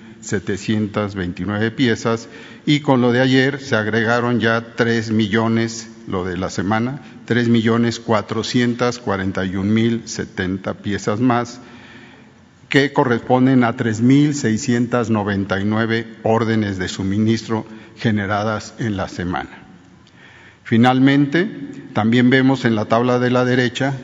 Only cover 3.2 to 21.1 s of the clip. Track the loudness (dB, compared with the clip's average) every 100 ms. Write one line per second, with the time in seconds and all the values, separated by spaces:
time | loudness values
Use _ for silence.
3.2 | 4 4 2 0 -2 0 0 0 2 2
4.2 | 2 2 2 0 -2 -2 0 0 0 0
5.2 | 2 2 2 0 -2 -6 -14 -16 -8 -4
6.2 | -4 -4 -4 -4 -2 0 -2 -6 -14 -18
7.2 | -2 0 2 2 2 2 0 -2 0 0
8.2 | 0 -4 -2 0 0 0 -2 -2 -4 -4
9.2 | -2 -4 -4 -2 0 2 2 0 -6 -10
10.2 | -8 -6 -4 -4 -6 -8 -6 -4 -2 0
11.2 | 2 0 -2 -10 -20 -20 -20 -20 -20 -20
12.2 | -20 -20 -20 _ -2 0 2 2 2 0
13.2 | 2 2 4 4 2 0 -2 2 4 4
14.2 | 4 0 -2 -2 0 -2 0 0 0 0
15.2 | 0 -2 -2 -2 0 0 0 -2 -4 -6
16.2 | 0 2 2 0 0 -4 -6 -4 -2 0
17.2 | 2 0 -2 -6 -6 -16 -20 -4 -2 0
18.2 | 0 -2 -2 -4 -8 -8 -6 -4 -6 -6
19.2 | -6 -6 -8 -14 -20 -20 -20 -20 -20 -20
20.2 | -20 -20 -20 -20 0 4 4 6 4